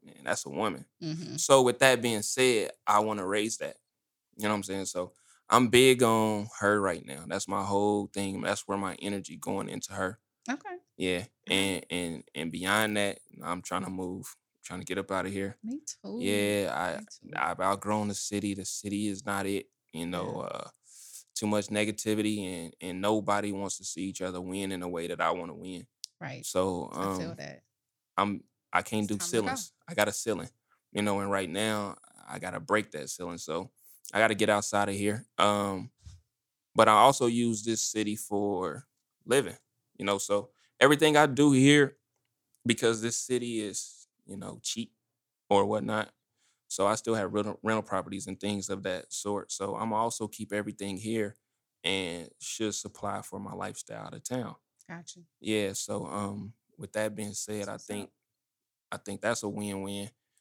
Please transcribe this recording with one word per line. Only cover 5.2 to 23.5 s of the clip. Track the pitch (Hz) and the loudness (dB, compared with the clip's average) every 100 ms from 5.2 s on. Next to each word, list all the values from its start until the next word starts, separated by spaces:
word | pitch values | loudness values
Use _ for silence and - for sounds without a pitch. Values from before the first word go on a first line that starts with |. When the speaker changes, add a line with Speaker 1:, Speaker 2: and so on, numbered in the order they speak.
| _ _ - | _ _ 4
Speaker 1:
I'm | 117 123 | 6 8
big | 123 131 127 | 8 8 8
on | 117 113 110 107 104 - | 6 4 4 0 -4 0
her | 101 104 | 2 4
right | 98 85 | 2 -2
now. | - 69 85 | -6 -12 -6
That's | 95 - | -6 -2
my | 98 | -2
whole | 98 101 104 104 98 | 2 2 4 2 0
thing. | 98 98 104 | -4 -4 -4
That's | 104 101 - | -2 -2 -2
where | 101 | -4
my | 98 - | -4 -6
energy | 98 101 90 85 | -6 -6 -8 -10
going | - 98 98 | -6 -4 -4
into | - - | -8 -8
her. | 98 92 113 _ _ - | -4 -4 -6 _ _ -10
Speaker 2:
Okay. | 277 415 359 _ - | -8 -8 -14 _ -6
Speaker 1:
Yeah. | 92 87 | -2 -2
Speaker 2:
All | 104 _ - 95 | -4 _ -2 0
right. | |
Speaker 1:
And, | 98 90 - | 0 -2 -4
and, | 87 87 78 - | -6 -6 -8 -10
and | 71 82 | -8 -8
beyond | 87 90 104 110 104 | -4 0 2 2 0
that, | 101 - _ - | -2 -4 _ -12
I'm | 82 87 | -8 -6
trying | - 90 | -4 -6
to | 95 | -4
move, | 92 90 95 - - _ _ | -6 -6 -8 -12 -18 _ _
trying | - 90 | -14 -10
to | - | -6
get | 92 | -6
up | 95 | -4
outta | 95 92 | -4 -2
here. | 98 98 - | -4 -6 -8
Speaker 2:
Me | 214 277 311 | -10 -10 -10
too. | - 202 214 | -14 -12 -6
Speaker 1:
Yeah, | 196 - 104 104 95 | 0 2 2 2 0
I, | 64 90 - | -2 -2 -4
Speaker 2:
Me | - - - | -10 -18 -10
too. | - | -4
Speaker 1:
I've | 80 - | -2 0
outgrown | 92 98 98 107 104 | -2 -2 0 0 -2
the | |
city. | 101 - 101 101 | -4 -4 -4 -2
The | 98 | -4
city | 90 - 104 101 104 | -6 -8 -4 -2 -2
is | 95 104 | -4 -4
not | 98 98 | -4 -2
it. | 98 - _ _ | -4 -6 _ _
You | 80 85 | -8 -6
know, | 87 92 - | -4 -4 -6
Speaker 2:
Yeah. | - - | -8 -8
Speaker 1:
uh, | - - _ - - - - | -12 -18 _ -20 -20 -20 -14
too | - 107 | -4 0
much | 104 98 | 0 0
negativity, | 104 107 104 110 107 107 104 92 | 0 0 -2 -2 0 0 -2 -4
and, | 90 82 - | -8 -10 -10
and | 87 90 | -10 -2
nobody | 101 110 104 101 104 | 0 2 2 0 0